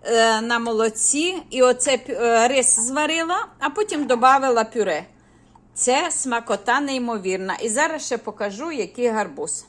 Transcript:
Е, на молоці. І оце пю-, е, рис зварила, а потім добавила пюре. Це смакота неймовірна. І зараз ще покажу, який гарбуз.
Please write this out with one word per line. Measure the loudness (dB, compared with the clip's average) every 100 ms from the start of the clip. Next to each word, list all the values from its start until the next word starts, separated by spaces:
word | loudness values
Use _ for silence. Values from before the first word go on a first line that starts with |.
Е, | 2 4 4 2
на | 0 -2
молоці. | -2 0 0 0 -2 0 -2 -4 -8
І | 2
оце | 4 4 0 -2
пю-, | -2 -2
е, | 2 4 4
рис | 2 4 2
зварила, | 2 -2 0 0 0 -2 -4 -6
а | -6
потім | -2 -2 -2 0
добавила | 4 6 6 4 2
пюре. | 0 -2 -2 -2 -6 _ _ _ _ _ _
Це | -4 0 2 0
смакота | -4 -4 -4 -2 -4 0 0
неймовірна. | 0 -4 -4 -4 -4 -4 -4 -6
І | -4
зараз | 0 -2 -2 -6
ще | -8
покажу, | -8 -8 -8 -6 -8
який | -6 -8 -2 -2
гарбуз. | 0 -4 -6 -8 -8